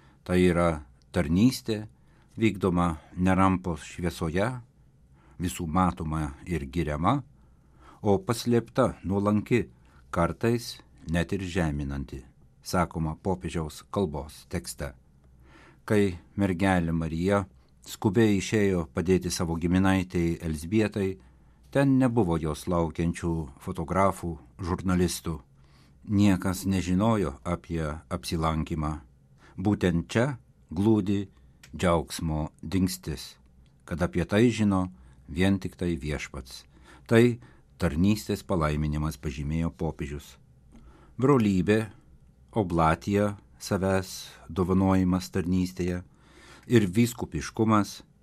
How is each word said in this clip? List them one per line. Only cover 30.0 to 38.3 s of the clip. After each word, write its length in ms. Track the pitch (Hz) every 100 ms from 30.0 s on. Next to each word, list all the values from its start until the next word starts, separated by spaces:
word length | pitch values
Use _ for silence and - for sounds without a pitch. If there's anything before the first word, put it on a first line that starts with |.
| 82
čia 140 | 113 135 131 _ _ -
glūdi 540 | 78 104 110 95 101 98 - - _ -
džiaugsmo 800 | 76 90 85 71 - 82 78 80 -
dingstis, 800 | 85 92 92 - - 76 - - _ _ - _ -
kad 160 | 85 87
apie 240 | 90 80
tai 160 | 101 120
žino 380 | 107 104 95 92 - - - -
vien 320 | 76 95 98
tik 160 | 92
tai 220 | - 90 85
Viešpats. 720 | 73 69 - 67 64 - - - - - -
Tai 300 | 117 120 117 - - _ -
tarnystės 640 | 87 76 98 107 -